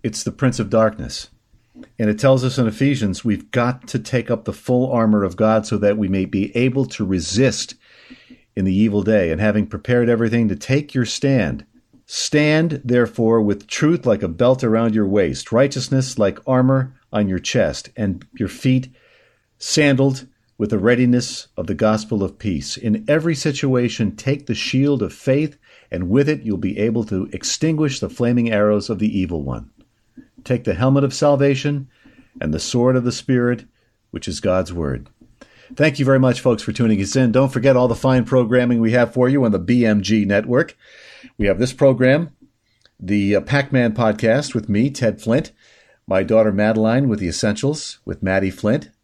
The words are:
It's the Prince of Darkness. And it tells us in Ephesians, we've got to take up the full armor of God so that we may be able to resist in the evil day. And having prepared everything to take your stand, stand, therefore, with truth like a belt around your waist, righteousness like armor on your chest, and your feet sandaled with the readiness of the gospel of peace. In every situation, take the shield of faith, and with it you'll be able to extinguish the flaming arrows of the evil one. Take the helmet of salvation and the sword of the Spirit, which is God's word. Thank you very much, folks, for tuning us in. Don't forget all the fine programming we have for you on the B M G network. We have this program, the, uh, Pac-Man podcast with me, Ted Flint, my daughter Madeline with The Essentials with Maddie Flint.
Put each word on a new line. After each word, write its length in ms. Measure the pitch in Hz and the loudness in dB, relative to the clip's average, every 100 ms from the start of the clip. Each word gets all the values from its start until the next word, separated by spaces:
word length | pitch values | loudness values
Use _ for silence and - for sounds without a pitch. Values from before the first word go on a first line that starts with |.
It's 200 | 110 - | -6 -6
the 100 | - | -8
Prince 260 | - 131 117 | -2 -2 0
of 120 | 104 | 0
Darkness. 600 | 110 110 107 67 - - _ _ _ _ - - - | 2 2 -2 -10 -12 -14 _ _ _ _ -20 -20 -4
And 120 | 107 | -2
it 80 | 107 | 2
tells 260 | 139 135 | 4 4
us 140 | 127 131 | 2 0
in 80 | 117 | -2
Ephesians, 580 | 107 135 135 104 90 | 0 -2 0 -2 -2
we've 260 | 117 101 - | -2 -4 -2
got 380 | 123 120 127 - | -2 -2 -4 -8
to 100 | 127 | -8
take 320 | - 127 117 | -4 -4 -2
up 140 | 113 | -4
the 80 | - | -4
full 400 | 110 - 123 131 | -10 -2 -2 0
armor 320 | 120 110 107 | 0 2 2
of 120 | 98 90 | 0 0
God 300 | 110 110 104 | 2 2 0
so 120 | 107 | 0
that 200 | 101 107 | 0 0
we 100 | 101 | 0
may 160 | 98 | -2
be 300 | 95 98 104 117 | -2 -2 -2 0
able 280 | 131 131 135 | 0 0 -4
to 180 | - | -4
resist 680 | 98 92 80 98 131 - - - _ _ - - _ - _ | -2 -2 -2 0 0 0 -10 -14 _ _ -20 -20 _ -20 _
in 100 | - | -4
the 100 | 95 | 0
evil 280 | 95 110 104 | 2 2 2
day. 280 | 101 107 85 | 2 2 2
And 100 | 80 | 0
having 260 | 107 107 101 | 0 0 -2
prepared 420 | - - 123 120 | -6 -2 0 2
everything 400 | 117 117 120 110 | 2 0 0 0
to 80 | 110 | -2
take 380 | - 135 147 | -2 -2 -2
your 120 | 131 117 | -4 -4
stand, 580 | - 139 135 82 58 - _ _ _ | -2 0 0 0 -6 -12 _ _ _
stand, 760 | _ - - 151 151 156 165 151 | _ -10 -2 0 2 2 0 -4
therefore, 560 | 120 123 113 - 113 113 | 0 0 0 0 2 4
with 260 | 104 101 - | 2 -2 -6
truth 380 | - 151 170 | 0 0 2
like 180 | 123 104 | 2 0
a 60 | 95 | -2
belt 340 | 82 120 131 | 0 2 2
around 320 | 120 110 117 | 2 2 2
your 120 | 107 101 | 0 2
waist, 460 | 101 85 65 - | 2 0 -2 -2
righteousness 680 | 113 139 139 - 135 127 - | 0 0 -2 -2 -2 -2 0
like 200 | 120 113 - | 0 0 -2
armor 480 | 127 127 135 131 - _ | 2 2 2 -2 -10 _
on 180 | 107 101 | -2 -2
your 100 | 92 | -2
chest, 500 | - 127 82 - - - | -2 0 0 -2 -12 -6
and 300 | 104 87 - | -4 -4 -12
your 140 | - 101 | -8 -8
feet 400 | - 131 131 127 _ _ _ _ _ _ _ | -2 0 0 -2 _ _ _ _ _ _ _
sandaled 680 | - - 143 131 139 135 - _ _ - | -4 0 2 2 2 0 -10 _ _ -6
with 140 | 104 | -2
the 80 | 110 | 0
readiness 720 | 104 123 123 123 120 - - - | 2 4 4 2 0 -12 -14 -10
of 100 | 92 | -8
the 80 | |
gospel 480 | 90 107 107 - 107 | 0 0 0 -2 -4
of 160 | 98 - | -4 -4
peace. 380 | 107 78 - - | -4 -4 -6 -6
In 280 | 113 110 110 | -2 -2 0
every 260 | 151 165 | 0 0
situation, 800 | 151 156 139 139 127 123 - 107 | -2 -4 -2 0 0 0 -2 -4
take 320 | - - 139 - | -4 -4 -4 -4
the 80 | |
shield 480 | 110 - 131 143 139 | -6 -2 0 2 0
of 100 | 95 | -4
faith, 460 | - - 139 156 - _ _ _ | -4 -2 0 -2 -8 _ _ _
and 180 | 87 90 | -6 0
with 200 | 120 143 | 2 2
it 140 | 151 | -2
you'll 160 | 110 95 | -4 -4
be 200 | - - | -4 -2
able 240 | 110 113 | -2 -2
to 240 | 110 95 - | -2 -4 -6
extinguish 680 | 90 - - 160 156 151 131 | -8 -8 -4 -2 0 -2 -4
the 120 | - | -8
flaming 420 | - 120 120 117 | -2 0 0 0
arrows 360 | 107 107 104 101 | 2 2 0 -2
of 120 | 101 | -4
the 180 | 104 101 | -2 -2
evil 240 | 92 85 | -4 -4
one. 280 | 69 60 53 _ _ _ _ - - - | -6 -8 -12 _ _ _ _ -20 -20 -20
Take 200 | - 123 | -4 -4
the 100 | 113 | -2
helmet 280 | 87 127 139 | 0 2 2
of 100 | 139 | 2
salvation 760 | - 147 139 139 131 143 143 135 _ _ _ _ - | 0 2 2 2 0 -2 -6 -8 _ _ _ _ -8
and 140 | 78 | -6
the 60 | 78 | -4
sword 340 | - 123 123 | -2 0 2
of 100 | 127 | 2
the 60 | 123 | 0
Spirit, 540 | 120 - 127 120 117 - _ _ _ _ | -6 -2 0 0 -2 -8 _ _ _ _
which 160 | - - | -10 -8
is 100 | 80 | -4
God's 340 | 101 92 90 | 0 0 -2
word. 360 | 87 76 64 - _ _ _ - _ _ | -6 -4 -6 -10 _ _ _ -20 _ _
Thank 240 | - 156 139 | 0 0 2
you 60 | |
very 160 | 135 135 | 2 4
much, 200 | 131 123 | 4 2
folks, 220 | 131 110 | 0 0
for 100 | - | -4
tuning 280 | 110 117 107 | 0 2 2
us 160 | 95 131 | 0 0
in. 160 | 123 | 2
Don't 200 | 123 135 | 2 2
forget 240 | 135 135 127 | 2 2 4
all 120 | 127 | 2
the 80 | 113 | 0
fine 280 | 135 131 | 0 0
programming 560 | 110 131 117 127 123 117 | 2 0 2 2 2 2
we 120 | 113 | 2
have 200 | 123 117 | 2 0
for 160 | 127 127 | 2 2
you 160 | 139 | 2
on 60 | 120 | 2
the 80 | 98 | 0
B 260 | 87 123 | 0 2
M 180 | 113 104 | 4 2
G 220 | 95 110 | 2 0
network. 520 | 98 101 - 123 - _ _ - - - - - | 2 0 2 0 0 _ _ -20 -20 -20 -20 -2
We 100 | 101 | 0
have 120 | 92 | 0
this 140 | 127 | -2
program, 580 | - 139 120 127 143 170 _ _ _ _ _ _ _ | 2 2 4 4 2 -2 _ _ _ _ _ _ _
the, 360 | 92 104 98 101 | -2 0 2 0
uh, 40 | |
Pac-Man 540 | - 139 139 131 117 | 0 -2 0 2 2
podcast 600 | 110 113 107 113 123 147 | 2 0 2 2 0 0
with 140 | 120 104 | -6 -2
me, 220 | 101 135 | 0 0
Ted 300 | - 117 90 | 0 -2 -2
Flint, 300 | 113 127 156 _ _ _ _ _ - | -2 -2 -2 _ _ _ _ _ -2
my 160 | 95 | -2
daughter 300 | 95 110 110 | 2 4 4
Madeline 560 | 98 107 110 110 123 139 | 2 2 2 2 2 0
with 100 | 104 | 0
The 100 | 87 | -2
Essentials 720 | - 110 104 135 151 - - | -2 -2 0 -2 -4 -10 -14
with 180 | - 90 | -12 -6
Maddie 280 | 95 95 95 | 0 0 0
Flint. 400 | - 104 131 - _ | -2 -2 -2 -4 _